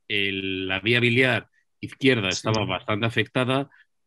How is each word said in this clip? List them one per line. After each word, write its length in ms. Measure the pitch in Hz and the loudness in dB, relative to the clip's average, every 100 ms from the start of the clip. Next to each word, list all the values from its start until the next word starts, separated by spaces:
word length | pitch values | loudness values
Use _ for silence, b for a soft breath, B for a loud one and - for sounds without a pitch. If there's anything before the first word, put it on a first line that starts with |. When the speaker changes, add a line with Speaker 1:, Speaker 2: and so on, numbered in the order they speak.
| - | -4
Speaker 1:
el, 600 | 104 98 95 95 92 95 | -2 -2 -2 -4 -4 -4
la 100 | 95 | -2
vía 220 | 101 120 | 2 2
biliar 480 | 120 117 131 113 - _ _ _ | 4 4 2 0 -4 _ _ _
izquierda 500 | 107 - 135 123 95 | -14 0 2 4 2
Speaker 2:
Sí. 60 | 90 110 | -2 0
Speaker 1:
estaba 180 | 110 | 0
bastante 420 | 95 90 - 107 113 | 0 -4 -4 -2 -2
afectada 640 | 117 104 131 123 131 139 b b _ | -2 -2 -2 0 -2 -4 b b _